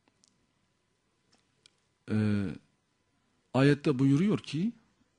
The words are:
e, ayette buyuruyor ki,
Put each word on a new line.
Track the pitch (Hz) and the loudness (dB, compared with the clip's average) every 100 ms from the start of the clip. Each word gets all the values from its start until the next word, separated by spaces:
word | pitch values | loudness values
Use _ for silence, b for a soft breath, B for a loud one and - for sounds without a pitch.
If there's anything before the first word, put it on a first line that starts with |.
| _ _ _ _ _ _ _ _ _ _ _ _ _ _ _ _ _ _ _ _ - | _ _ _ _ _ _ _ _ _ _ _ _ _ _ _ _ _ _ _ _ -6
e, | 107 107 104 95 65 _ _ _ _ _ _ _ _ _ | -2 -2 -2 -4 -10 _ _ _ _ _ _ _ _ _
ayette | 127 135 143 160 127 | 0 2 2 0 0
buyuruyor | 135 139 196 180 | 2 2 2 -2
ki, | - 143 202 - _ _ _ | -6 -6 -6 -8 _ _ _